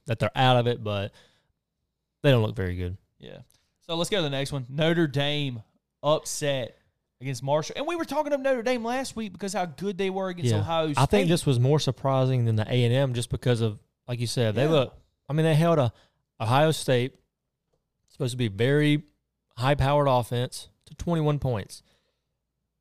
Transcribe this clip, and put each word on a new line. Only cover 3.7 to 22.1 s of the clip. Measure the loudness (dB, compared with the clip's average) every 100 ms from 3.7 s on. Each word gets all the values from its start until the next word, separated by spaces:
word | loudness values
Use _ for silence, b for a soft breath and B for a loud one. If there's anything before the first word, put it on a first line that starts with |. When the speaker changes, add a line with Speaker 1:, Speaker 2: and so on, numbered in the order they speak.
| _
Speaker 2:
So | -8 -6
let's | -2
go | -2
to |
the | -2
next | -2 -4
one. | -6 -8
Notre | 0 2 4 2
Dame | 0 -2 -2 -4 -8 -14 _ _ _
upset | 0 0 -2 -4 -2 -2 -4 -10 _ _ _ _
against | -10 -6
Marshall. | -2 -2 -2 -6
And | -4
we | -4
were | -4
talking | -4 -2
of | 0
Notre | 0 0
Dame | 0 -2
last | -2 -4 -6 -8
week | -10
because | -8 -6
how | -4 -6
good | -4 -6 -2
they | -2
were | -2 -4
against | -2 0
Speaker 1:
Yeah. | 2
Speaker 2:
Ohio | 2 0 0
State. | 0
Speaker 1:
I | 2
think | 2 4
this | 2 2
was | 2
more | 4 2
surprising | 0 -2 0 2 2 2 2
than | 0
the | 0
A | 0 2
and |
M | 2 0
just | -2 -4
because | -2 0 0
of, | 0 -4 -12 _ -10
like | -6
you | -4
said, | 0 0 2
they |
Speaker 2:
Yeah. | 2
Speaker 1:
look, | 2 0 -4 _ _ -6
I |
mean, | 0 2
they | 4
held | 4 4
a | 2 b b b _ -8
Ohio | 0 4 4
State, | 2 0 0 0 -8 _ _ _ _ _ _ _ _ _
supposed | -6 -6
to | -2
be | -2
very | 0 2 4 4 2 -2 _ _ _ _ -4
high-powered | 0 2 2 2 4
offense, | 2 2 -2 -4 -8 -18 _ _
to | -10
twenty-one | -4 0 0 0
points. | -2 -4 -6 -14 _ _ _